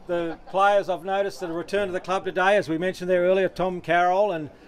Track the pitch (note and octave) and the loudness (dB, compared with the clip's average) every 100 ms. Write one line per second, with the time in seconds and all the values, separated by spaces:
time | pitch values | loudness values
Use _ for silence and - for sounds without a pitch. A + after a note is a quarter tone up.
0 | - F3 E3+ D#3 - F#3 G3+ G3+ E3 F#3 | -6 -4 -4 -8 -6 2 4 4 2 -4
1 | F3+ G3 G3+ F#3+ F3+ E3 E3+ G3 G3+ F3 | -2 -2 -2 -4 -8 -6 -4 -2 -2 -4
2 | - F#3+ F#3 E3+ F#3 G#3 C#3+ D#3+ F#3 - | -4 -4 -4 0 4 4 2 -2 -4 -4
3 | F3+ F3+ F3 F#3+ F3+ - F3+ F3+ - E3+ | 0 2 4 2 2 -2 -4 -4 0 2
4 | F3+ F#3 G#3 E3 D3 - | 4 4 2 -2 -8 -14